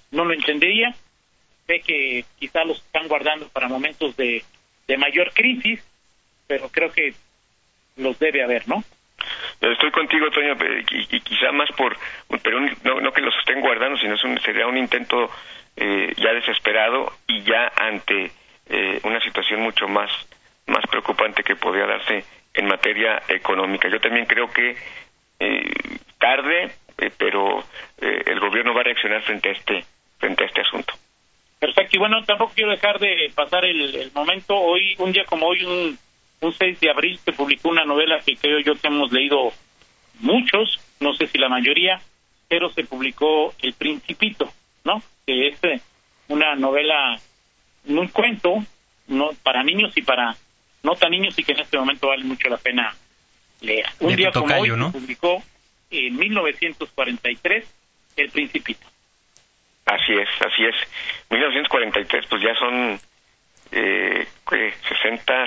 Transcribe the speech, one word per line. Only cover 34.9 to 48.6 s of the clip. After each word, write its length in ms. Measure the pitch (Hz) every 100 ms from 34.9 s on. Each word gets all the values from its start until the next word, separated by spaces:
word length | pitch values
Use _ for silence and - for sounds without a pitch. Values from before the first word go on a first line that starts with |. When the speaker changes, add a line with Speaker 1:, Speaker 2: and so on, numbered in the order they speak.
| 190
Speaker 1:
un 120 | 185
día 140 | 190
como 220 | 190 165 165
hoy, 180 | 185
un, 340 | 180 180 165 131 _ _ _ -
un 140 | 165
seis 240 | - 185 175
de 100 | 156
abril, 300 | 143 165 180
se 80 | -
publicó 360 | 151 143 139 165
una 160 | 165
novela 360 | 151 147 160 156
que 120 | - 127
creo 240 | 147 151
yo 160 | 147 147
que 100 | 151
hemos 240 | 147 135
leído 420 | 131 139 143 123 - _ _ _ _ _ -
muchos, 600 | 117 233 247 202 220 - - -
no 140 | 143
sé 120 | 139 156
si 100 | 135
la 120 | 131
mayoría, 520 | 127 123 151 185 185 - _ _ _ -
pero 240 | 170 175
se 140 | -
publicó 720 | - 127 131 127 151 156 151 -
El 120 | 131
Principito, 800 | - 147 147 - - 214 - 131 - _ _
¿no? 180 | - 113 - _ -
Que 220 | 127 143
es, 100 | 143
eh, 160 | 175 131 - _ _ _ -
una 260 | 147 156
novela, 640 | 139 135 143 151 151 135 117 - _ _ _ _ _ 143
un 200 | 151 180
cuento, 580 | - 233 214 175 214